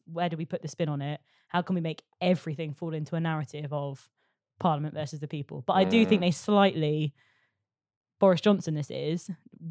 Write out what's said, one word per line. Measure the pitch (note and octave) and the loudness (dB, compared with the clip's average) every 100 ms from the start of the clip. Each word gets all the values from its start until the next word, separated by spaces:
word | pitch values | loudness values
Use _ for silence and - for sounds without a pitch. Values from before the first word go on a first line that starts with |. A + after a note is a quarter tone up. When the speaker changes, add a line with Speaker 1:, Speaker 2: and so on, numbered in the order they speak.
| - | -14
Speaker 1:
where | E3 F3 | -6 -6
do | D#3 | -6
we | E3+ | -8
put | F3+ | -8
the | D3+ | -8
spin | - D#3+ | -6 -4
on | C#3+ | -4
it? | C#3+ D3+ _ _ _ | -6 -10 _ _ _
How | F3 | -4
can | F3 | -2
we | F#3 | -2
make | E3 D#3 _ _ | -4 -8 _ _
everything | F3+ F3 - D3+ D#3 | 0 0 -2 -6 -8
fall | C#3 E3+ | -8 -8
into | D#3 D3+ E3 | -6 -4 -4
a | |
narrative | E3 D#3 D3 D3 D3 | -2 -2 -6 -10 -8
of | D3 C#3+ C#3 - _ _ _ _ _ | -6 -6 -10 -16 _ _ _ _ _
Parliament | F3+ D3 D3+ | 0 0 -2
versus | D3+ D3+ D3+ | -6 -8 -10
the | D3 | -10
people?" | D3+ C#3+ C#3+ B2+ | -8 -10 -6 0
But | |
I | F#3 | 4
do | F#3+ A3+ G#3 | 6 6 6
think | F#3+ | 4
Speaker 2:
Mm. | F3 | 4
Speaker 1:
they | |
slightly, | - - G3+ G3 C#3 D3+ D3+ D3+ - _ _ _ _ _ _ _ _ _ _ | 0 2 4 4 4 0 0 -2 -6 _ _ _ _ _ _ _ _ _ _
Boris | G3 F3 | 4 4
Johnson | G#3+ F#3+ E3 D3+ | 4 2 0 -4
this | C#3+ | -6
is, | C3+ D3 E3+ - E3+ _ - E3 | -6 -4 -4 -6 -14 _ -18 -14